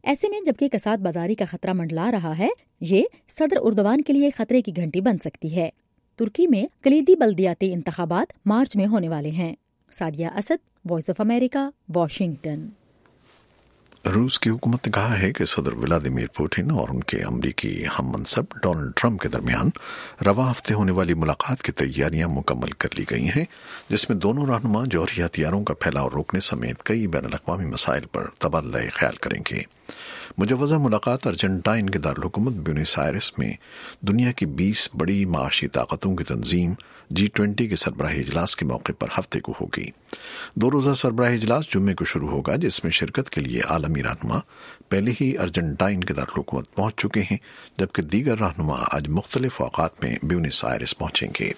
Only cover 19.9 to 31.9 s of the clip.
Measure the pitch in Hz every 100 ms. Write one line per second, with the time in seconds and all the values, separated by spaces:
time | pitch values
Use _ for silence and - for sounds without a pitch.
19.9 | - - - 101 101 127 120 - 107 95
20.9 | 92 87 82 78 71 - - - - 71
21.9 | 67 71 78 85 69 - 64 - - -
22.9 | - - 58 67 147 170 - - - -
23.9 | 104 - 107 101 131 139 117 117 104 127
24.9 | 95 80 - 85 - 76 98 104 - 85
25.9 | 71 69 71 73 92 - - 58 64 -
26.9 | 113 104 76 58 - - 92 82 - -
27.9 | - - - - - 80 80 69 58 57
28.9 | - 71 - - - - - - _ -
29.9 | - - - - - 104 127 143 156 135
30.9 | 107 - 127 120 87 98 95 107 113 98